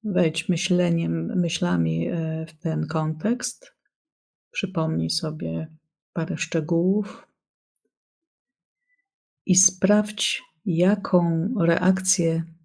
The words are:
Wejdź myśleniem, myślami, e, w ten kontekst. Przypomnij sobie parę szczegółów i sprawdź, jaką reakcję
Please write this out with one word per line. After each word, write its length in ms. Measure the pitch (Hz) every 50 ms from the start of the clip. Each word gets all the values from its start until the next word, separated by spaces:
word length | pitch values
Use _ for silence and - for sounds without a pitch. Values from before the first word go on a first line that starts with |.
| -
Wejdź 440 | 214 180 180 175 160 156 - - -
myśleniem, 840 | 180 160 - - 185 180 180 175 170 165 165 165 165 165 165 165 185
myślami, 720 | 180 175 165 - - 180 175 180 170 165 165 160 165 165 -
e, 380 | 180 165 160 160 160 160 160
w 120 | - - _
ten 280 | - 160 160 156 156
kontekst. 880 | 151 - 160 156 156 156 156 - 214 247 247 - - - _ - - _ _ _ _ _ _ _ _ _ _ _ _ _ _ _ _
Przypomnij 600 | - - - 185 - 165 160 160 160 165 165 165
sobie 680 | - - 165 156 156 151 165 165 165 165 160 160 160 _ _ _ _ _ _ _
parę 240 | _ 180 160 170 165
szczegółów 920 | 151 - - - 165 151 156 170 165 175 185 196 214 202 - - - - _ _ _ _ _ _ _ _ _ _ _ _ _ _ _ _ _ _ _ _ _ _ _ _ _ _ _ _ _ _ _ _ _ _ _ _ _ _ _ _ _ _ _ _
i 100 | - 180
sprawdź, 840 | - - - - - - 190 208 208 208 208 - - - - - - - _ _ _ _
jaką 840 | 202 160 165 180 190 208 196 185 - - 175 170 170 165 165 160 - 262 214
reakcję 840 | 170 170 165 - 180 185 185 185 185 - - - 170 165 165 165 165 - - _ _